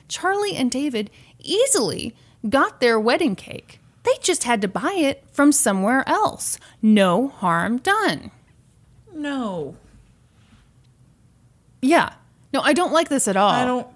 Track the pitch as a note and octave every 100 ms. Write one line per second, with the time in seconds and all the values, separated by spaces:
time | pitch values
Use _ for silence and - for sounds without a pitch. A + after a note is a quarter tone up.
0 | _ - F4+ G4+ G#4 - B3+ B3+ D4 A#3
1 | G#3 - - _ - F#4+ C5+ F4 G3 -
2 | - - _ _ G#3+ C4 G4 - A#3+ A3+
3 | A3 C#4+ D#4+ F#3+ - - - - _ _
4 | - C5 - - A#3 A#3 G3 F#3 C4+ G4
5 | C#4 - - - D4 C#4+ A3 F#3+ G3 C4
6 | - F4+ G#4+ - - - - - A3 G#3+
7 | F#3+ F3 C4+ - F#3+ E3 F3+ B3 F#4 G#4
8 | F#4+ F3 - - _ _ _ _ _ -
9 | - E4 D4 C#4 A3+ F3+ C3+ - - -
10 | _ _ _ _ _ - _ _ _ _
11 | _ _ _ _ _ _ _ _ B3+ D#4+
12 | - - _ _ _ C4+ C4+ D4+ F4+ D4+
13 | E4+ C#4 G#3 F#3+ G3+ A#3+ B3 B3 -